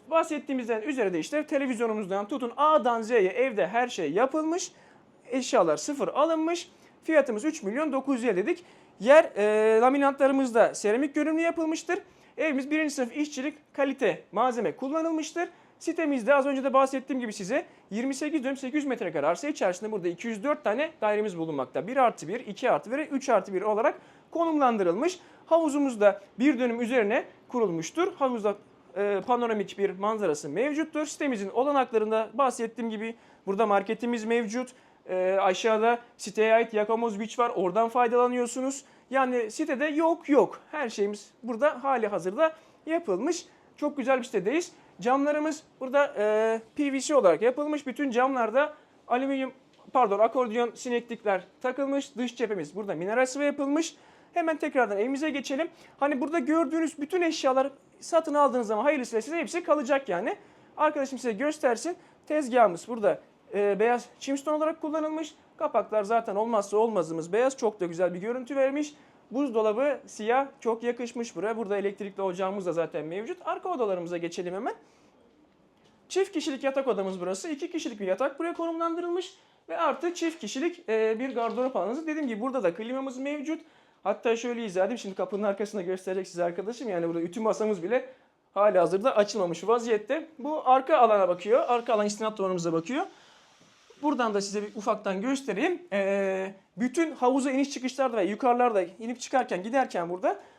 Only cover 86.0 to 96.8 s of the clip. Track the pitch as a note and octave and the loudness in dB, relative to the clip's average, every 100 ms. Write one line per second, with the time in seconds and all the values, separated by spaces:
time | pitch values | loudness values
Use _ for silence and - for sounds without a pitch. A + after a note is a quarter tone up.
86 | F#3+ F#3+ F#3 E3+ F3 F3 F#3+ A#3+ B3+ F3+ | -4 -6 -6 -2 -2 -2 -8 -6 -4 -2
87 | E3+ E3+ E3+ A3 A3 G#3+ G#3+ G3+ F3 B3+ | -2 -2 -4 -2 -2 0 0 -2 0 -2
88 | B3+ - _ _ _ G3 G#3 F#3 E3 G3 | -2 -16 _ _ _ 2 4 6 4 2
89 | F3 G#3 G#3 A3 F3+ E3 F#3+ A#3 A3+ G#3+ | 2 2 2 0 -2 -2 0 0 2 -2
90 | G#3+ D4+ - - C4 D4+ B3+ C4 C4+ D#4 | 0 -4 -6 -10 -6 -2 4 4 6 6
91 | A#3 G#3 F3+ F3 G3 B3 - A#3+ A#3 G#3+ | 6 6 4 0 2 2 4 0 2 2
92 | G#3 G#3 A3 G#3+ F#3+ F#3 E3 E3 E3 C4+ | 2 -2 -4 -2 -2 -2 0 -2 -2 -4
93 | F#4+ - - - _ _ _ _ _ - | -4 -8 -20 -20 _ _ _ _ _ -6
94 | D4 A#3+ A3+ G3+ G3 G3+ G#3 A3 A3 G#3+ | -2 0 0 0 -2 -4 -6 -6 -2 -2
95 | G3+ F#3+ A#3+ C4+ C4+ F#3+ E4 F4 - G3+ | -2 -4 -2 -4 -4 -2 0 -2 -4 -2
96 | G3 G3+ G3 F#3+ F#3+ G3 _ - | 0 0 0 -2 -6 -10 _ -4